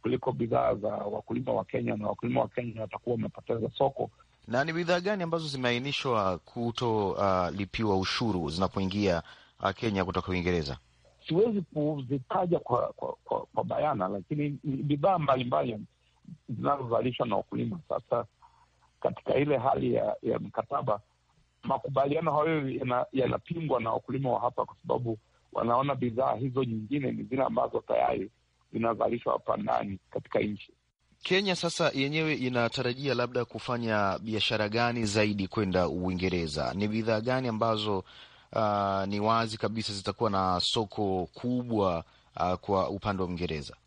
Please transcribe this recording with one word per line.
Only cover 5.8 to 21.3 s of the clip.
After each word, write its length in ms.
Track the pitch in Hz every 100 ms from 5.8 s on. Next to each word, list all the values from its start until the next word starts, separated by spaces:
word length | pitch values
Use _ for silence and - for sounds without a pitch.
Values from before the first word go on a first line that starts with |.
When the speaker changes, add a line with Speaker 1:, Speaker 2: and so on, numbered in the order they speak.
| 135 139 139 117 98 87
Speaker 2:
kuto, 720 | - - 117 110 123 110 101
uh, 380 | - 101 92 90 82
lipiwa 420 | 98 - 110 95
ushuru 500 | 95 - 117 92 76
zinapoingia, 760 | 80 95 - 95 101 101 85 - - - _
uh, 100 | 98
Kenya 340 | 98 117 98 92
kutoka 260 | 90 90
Uingereza? 460 | 92 87 87 71 67 _ _ _ _ -
Speaker 1:
Siwezi 340 | 160 233 202
kuzitaja 1000 | 165 156 147 151 127 139 131 196 180 165
kwa, 340 | - 120 -
kwa, 220 | - - -
kwa, 220 | - - -
kwa 180 | -
bayana, 440 | 117 117 151 127 92
lakini 420 | 101 90 151 147 143
ni 120 | 156 135
bidhaa 360 | 147 143 170 185
mbalimbali 580 | 147 131 123 143 135 110 - _ _ _ - - -
zinazozalishwa 760 | 113 143 143 123 113 123 123 123
na 80 | 98
wakulima. 440 | - 117 120 135 -
Sasa 360 | - - 120 113 _ - _ _ _ _ _
katika 340 | - - - -
ile 220 | 147 135
hali 360 | 123 135 131
ya, 220 | 120 107 110
ya 180 | 120 117
mkataba, 600 | 107 - 107 139 127 104 - _ _